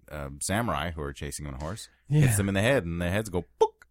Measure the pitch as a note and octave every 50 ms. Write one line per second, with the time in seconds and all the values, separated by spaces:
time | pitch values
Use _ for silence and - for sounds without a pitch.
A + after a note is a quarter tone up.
0 | _ - D2+ D2+ C#2+ C#2 C#2 D2 - - F#2+ A2 B2 G#2 D#2 C#2 D2+ F2+ D#2 D#2+
1 | D2 D2 C#2+ - D2 C#2+ - - D2 C#2+ C2 C2 D2 D#2+ G#2+ - - - _ _
2 | _ - C#3+ D3+ C#3+ B2+ G#2+ G#2+ G2 G2+ G2 F#2+ G#2 B2 C#3 B2+ E2+ E2+ E2+ E2+
3 | F2 F2 F#2 G#2+ A2 G2 F2 F2 E2+ - _ - A4 - - _ - _